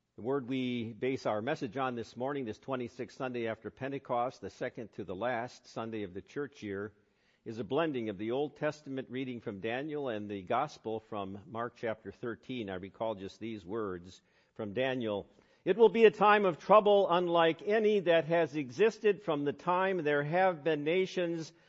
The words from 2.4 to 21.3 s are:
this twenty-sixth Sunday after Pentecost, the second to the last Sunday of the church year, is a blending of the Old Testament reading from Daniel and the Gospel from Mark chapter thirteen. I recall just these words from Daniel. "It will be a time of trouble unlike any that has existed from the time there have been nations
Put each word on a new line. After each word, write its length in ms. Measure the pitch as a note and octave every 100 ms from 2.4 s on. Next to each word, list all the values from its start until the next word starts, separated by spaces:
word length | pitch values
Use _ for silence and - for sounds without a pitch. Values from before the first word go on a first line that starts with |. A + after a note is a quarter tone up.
| A#2+
this 120 | G#2+
twenty-sixth 600 | - C3 A#2+ - A2 -
Sunday 300 | C3 A#2+ A2+
after 220 | A2 G#2
Pentecost, 680 | - C3+ C#3 - B2 B2 -
the 100 | F#2+
second 440 | - B2+ - A2
to 100 | -
the 120 | F#2 F#2
last 580 | A#2 A#2 A#2+ - -
Sunday 300 | - A2+ A2
of 100 | G2+
the 80 | F#2
church 420 | - D3 C#3+ -
year, 300 | G#2+ G2 G#2+ - _ _ _ _ -
is 140 | A2+
a 40 | -
blending 420 | C3 E3 B2+ A2
of 100 | F#2+
the 140 | A2
Old 240 | B2+ D3 -
Testament 520 | D3+ D3 C#3+ C3+ A2
reading 320 | B2 C3 A#2+
from 180 | A#2+ G2+
Daniel 480 | A2 B2 D3+ D3 C3+
and 220 | G#2+ G#2
the 120 | G2+
Gospel 600 | F2+ A#2+ D3 - A2+ A2 -
from 300 | G#2+ G2 G2+ F#2+
Mark 220 | A2+ A#2+ -
chapter 300 | A2+ G#2+ G2
thirteen. 580 | - B2 G#2+ - B2+ G2
I 60 | F#2
recall 400 | F#2+ - A2+ G2+
just 240 | F#2+ -
these 260 | A2 G#2+ F2
words 560 | A2+ G#2 F2+ F2+ - _ _ _ -
from 180 | G#2+
Daniel. 540 | G2 C3 C3 A2 G2+ - _ _ _ -
"It 120 | G3
will 120 | A3
be 160 | G#3 G#3+
a 60 |
time 340 | - G#3+ G#3 G3
of 140 | D#3
trouble 480 | - G#3+ G#3 G3+ F3+
unlike 520 | E3+ F3 E3+ E3 D#3+ G#3
any 340 | A3 G#3+ G#3
that 240 | E3+ E3 D#3
has 300 | E3+ D3 D3+
existed 680 | C3 A#2+ A3 G#3+ G#3+ G3+
from 200 | - D3
the 80 | C#3+
time 520 | C#3 - F3+ F#3+ F#3
there 200 | D3 D3
have 400 | D3 F3 F#3+ E3
been 200 | D3 D3+
nations 680 | D3 F#3 F#3 - F3